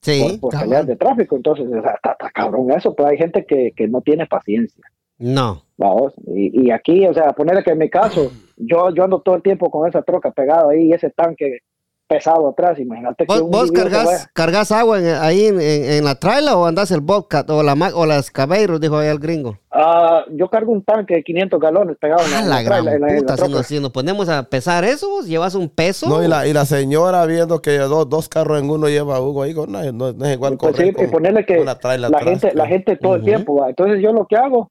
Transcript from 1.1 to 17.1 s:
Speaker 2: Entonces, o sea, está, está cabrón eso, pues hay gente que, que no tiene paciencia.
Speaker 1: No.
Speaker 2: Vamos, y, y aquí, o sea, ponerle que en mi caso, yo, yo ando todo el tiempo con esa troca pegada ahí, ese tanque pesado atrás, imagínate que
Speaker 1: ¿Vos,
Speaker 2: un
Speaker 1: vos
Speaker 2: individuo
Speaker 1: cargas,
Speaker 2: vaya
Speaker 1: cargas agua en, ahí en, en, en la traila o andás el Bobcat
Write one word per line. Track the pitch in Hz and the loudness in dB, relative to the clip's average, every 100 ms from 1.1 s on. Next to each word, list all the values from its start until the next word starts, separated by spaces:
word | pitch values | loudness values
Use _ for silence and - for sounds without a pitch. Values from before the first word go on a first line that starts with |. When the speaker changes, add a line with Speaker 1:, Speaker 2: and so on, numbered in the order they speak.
| 247 190 135 | 0 0 0
Speaker 2:
Entonces, | 123 151 123 | -2 -2 -4
o | 117 | -4
sea, | 110 | -4
está, | 104 - | -4 -4
está | - - | -6 -10
cabrón | - - - 127 | -6 -4 -2 0
eso, | 151 202 | 0 0
pues | - 143 | 0 0
hay | 147 | 2
gente | 165 196 - | 0 -2 0
que, | 143 123 - | 0 0 -2
que | 110 | -2
no | 123 | -2
tiene | 135 156 160 | 0 -2 0
paciencia. | 101 - 107 117 _ _ _ _ _ | -6 -2 -2 -4 _ _ _ _ _
Speaker 1:
No. | 120 135 123 92 _ _ | -4 -2 -2 -6 _ _
Speaker 2:
Vamos, | 101 95 135 - - | 0 2 -2 -4 -10
y, | 92 101 113 127 | -2 0 2 2
y | |
aquí, | 113 - 175 190 | 0 2 4 4
o | |
sea, | 160 156 | 2 0
ponerle | - 151 190 | 0 0 2
que | 180 | 2
en | 160 | 0
mi | 156 | 0
caso, | 175 214 - 139 123 _ _ | 0 0 0 -2 -4 _ _
yo, | 117 165 180 | -2 0 2
yo | 170 | 2
ando | 185 190 | 0 0
todo | - | 0
el | 180 | 0
tiempo | 175 190 170 | 2 0 0
con | 156 165 | 0 -2
esa | 170 | -2
troca | - 175 147 | -2 -2 -2
pegada | 117 139 160 156 | -2 0 4 4
ahí, | 156 165 | 4 4
ese | 170 160 | 2 0
tanque | - 165 160 143 123 _ _ _ _ _ | -2 -2 -2 -6 -6 _ _ _ _ _
pesado | 151 160 165 147 | -2 2 2 2
atrás, | 131 175 156 | 0 0 0
imagínate | 123 117 123 131 | -6 -8 -10 -4
que | 160 | 0
Speaker 1:
¿Vos, | 202 | 0
Speaker 2:
un | 165 | 0
Speaker 1:
vos | 190 233 | 0 2
Speaker 2:
individuo | 175 | 2
Speaker 1:
cargas, | 180 180 170 | 0 0 0
Speaker 2:
vaya | 175 - | 0 -4
Speaker 1:
cargas | - 165 185 208 | -2 0 0 0
agua | 214 233 214 | 2 2 2
en, | 170 | 0
ahí | 156 156 180 214 | 0 2 2 2
en, | 196 | 2
en, | 151 151 131 | 0 0 0
en | 147 | 0
la | 147 139 | 0 0
traila | 170 254 302 214 | 0 2 2 2
o | 175 | 2
andás | 165 202 | 0 0
el | 175 | -2
Bobcat | 147 | 0